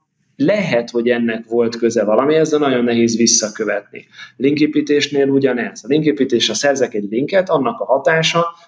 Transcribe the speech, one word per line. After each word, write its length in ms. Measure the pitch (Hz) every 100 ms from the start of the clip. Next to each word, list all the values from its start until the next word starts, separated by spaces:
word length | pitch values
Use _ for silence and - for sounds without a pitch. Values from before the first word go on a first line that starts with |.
| _ _ _ -
lehet, 540 | 147 208 170 120 117
hogy 200 | 120 117
ennek 360 | 120 117 113 113
volt 300 | 117 117 117
köze 280 | 117 113
valamihez, 460 | 104 110 139 156 156
de 80 | 151
nagyon 260 | 143 123
nehéz 340 | 120 117 117 113
visszakövetni. 920 | 117 - 107 - 107 101 - - - - - -
Linképítésnél 920 | 135 147 151 151 147 147 143 143 139
ugyanez. 540 | 139 135 120 104 -
A 40 | 110
linképítés, 600 | 151 156 139 127 117 113
ha 60 |
szerzek 400 | 107 143 139 120
egy 140 | 107 101
linket, 400 | 110 - 190 185
annak 300 | 156 123 117
a 60 | 101
hatása, 600 | 135 170 160 160 170 170 -